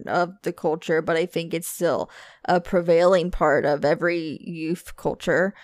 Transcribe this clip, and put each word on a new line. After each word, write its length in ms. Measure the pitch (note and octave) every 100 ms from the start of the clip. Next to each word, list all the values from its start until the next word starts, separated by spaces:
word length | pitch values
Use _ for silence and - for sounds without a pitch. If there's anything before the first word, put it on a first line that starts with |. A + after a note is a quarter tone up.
| -
of 280 | F3 F3 F#3+
the 100 | -
culture, 480 | F3 E3+ D#3+ - E3
but 160 | E3 E3
I 80 |
think 300 | F3 E3+ E3
it's 120 | E3 -
still 420 | - E3+ A#2+ - - - -
a 160 | - F3
prevailing 680 | F3 F#3 E3+ E3 F3+ F#3 F3
part 340 | - D#3 C#3
of 200 | C#3+ C#3+ C#3
every 520 | E3 E3+ E3+ D#3+ C3
youth 540 | - E3 D#3+ F3+ - -
culture. 580 | D3 - - C#3+ F#3+ -